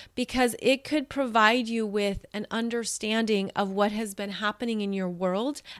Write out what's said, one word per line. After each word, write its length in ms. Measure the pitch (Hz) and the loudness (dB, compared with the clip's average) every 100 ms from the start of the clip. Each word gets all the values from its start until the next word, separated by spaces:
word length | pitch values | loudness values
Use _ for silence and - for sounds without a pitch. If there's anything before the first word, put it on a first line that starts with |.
| - - | -10 -6
because 400 | 247 254 247 - | -2 2 0 2
it 260 | - 269 - | 2 2 2
could 240 | 302 262 | -2 -2
provide 580 | 277 262 220 214 247 226 | -2 0 6 6 4 2
you 180 | 233 214 | -2 -2
with 400 | 208 202 196 - | 0 0 -2 -6
an 160 | - - | -8 -4
understanding 1000 | 220 233 233 220 - 214 220 220 202 190 | -4 -2 -2 -4 -4 0 2 2 2 0
of 160 | - 202 | -2 0
what 220 | 190 208 | 2 2
has 240 | 214 214 196 | 0 -4 -6
been 140 | 202 | -8
happening 500 | 185 208 214 233 220 | -4 -4 -2 -2 -2
in 140 | 202 | -2
your 160 | 196 185 | -2 -2
world. 520 | 175 185 190 254 285 - - | -2 0 0 -2 -4 -10 -6